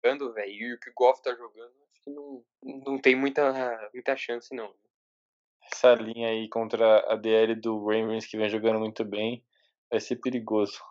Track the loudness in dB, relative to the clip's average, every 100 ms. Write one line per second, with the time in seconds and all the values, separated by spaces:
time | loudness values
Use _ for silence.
0 | 0 0 -6 -8 -10 -8 -10 -10 -14 2
1 | 4 4 -2 -8 -12 -20 -20 _ _ _
2 | -18 -16 -14 -16 _ _ -16 -12 -6 2
3 | 4 4 2 2 2 2 -4 -6 -10 -8
4 | -4 -4 -4 -8 -8 -12 -12 _ _ _
5 | _ _ _ _ _ _ _ 2 6 6
6 | 2 -4 -4 -2 -4 -6 -4 2 6 6
7 | 6 -2 4 4 4 2 -2 -2 0 0
8 | 0 -4 -6 -2 -2 0 0 0 -2 -4
9 | -6 -4 -4 -6 _ _ _ _ _ -4
10 | -2 -4 -4 -4 -2 0 0 -4 -20